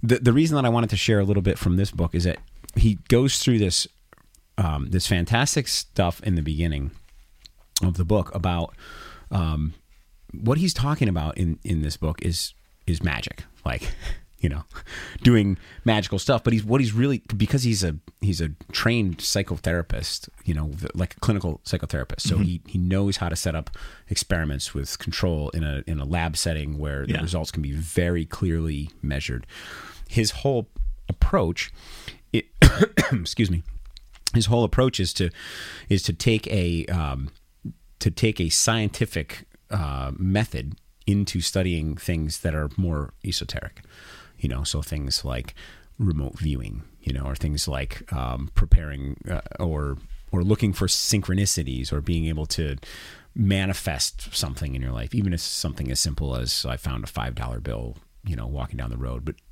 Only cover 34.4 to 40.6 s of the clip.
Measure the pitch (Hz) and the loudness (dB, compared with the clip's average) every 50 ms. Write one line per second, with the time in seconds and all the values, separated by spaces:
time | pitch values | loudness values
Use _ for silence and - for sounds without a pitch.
34.4 | 107 110 120 120 117 104 - - 127 131 - - 95 85 - - 98 85 - - | 4 4 4 4 4 4 4 4 4 4 2 0 -2 -2 0 0 -2 -2 -2 -6
35.4 | - - - - - - - - - - 98 95 - - 85 - - 123 113 107 | -16 -14 -14 -14 -14 -14 -14 -16 -2 2 2 2 2 0 -2 2 4 4 4 4
36.4 | - - - 101 90 87 85 82 - - 95 87 78 71 67 67 67 64 - - | 2 0 0 0 2 2 0 0 -2 -2 -2 -2 0 -2 -4 -4 -6 -8 -10 -14
37.4 | _ _ _ _ - - 165 _ _ - - _ - 104 85 - - 110 107 - | _ _ _ _ -14 -14 -14 _ _ -20 -14 _ -2 -2 0 2 2 2 2 2
38.4 | 90 80 - - - - 113 117 107 98 - - 117 104 - 87 76 - - - | 0 0 2 2 2 2 2 2 0 -2 0 -2 -4 -2 -2 -6 -6 -6 -10 -18
39.4 | - _ _ - _ _ 104 101 82 71 67 67 65 67 71 - 92 92 95 101 | -18 _ _ -20 _ _ -4 -2 -2 -2 -4 -4 -4 -6 -4 -2 0 2 2 2
40.4 | 117 - - 62 | 2 0 -4 -6